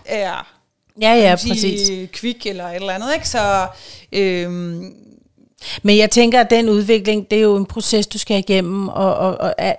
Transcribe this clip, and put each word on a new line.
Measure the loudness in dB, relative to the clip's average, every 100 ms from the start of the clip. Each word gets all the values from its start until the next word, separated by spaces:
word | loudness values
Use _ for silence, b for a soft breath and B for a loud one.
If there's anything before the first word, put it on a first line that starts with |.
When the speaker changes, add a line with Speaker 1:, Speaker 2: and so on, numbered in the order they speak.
Speaker 1:
er, | -8 -6 -4 -6 -12 _ _ _ _ -2
Speaker 2:
Ja, | 4
ja, | 6 6 4
Speaker 1:
kan | 0
man | 0
sige, | 0 0
Speaker 2:
præcis. | -2 -4 -10
Speaker 1:
kvik | -8 -8 -6 -8
eller | -8 -8
et | -8
eller | -6
andet, | -6 -4
ikke? | -4 -4
Så, | -2 0 0 -2 B B B B
øhm, | -2 -2 -2 -4 -6 -8 -10 -12 -20 -20 _ _ _ _ _ B B
Speaker 2:
Men | 2 4
jeg | 6
tænker, | 4 4 4
at | 4
den | 2 4
udvikling, | 0 2 0 0 -4 -2
det | 2
er |
jo | 2 2
en | -2
proces, | -4 0 0 0
du | -6
skal | -2 -2
igennem, | 0 0 0 -4 -6
og, | -2 0
og, | 0 -2 -2
og | -4 -2
er, | -4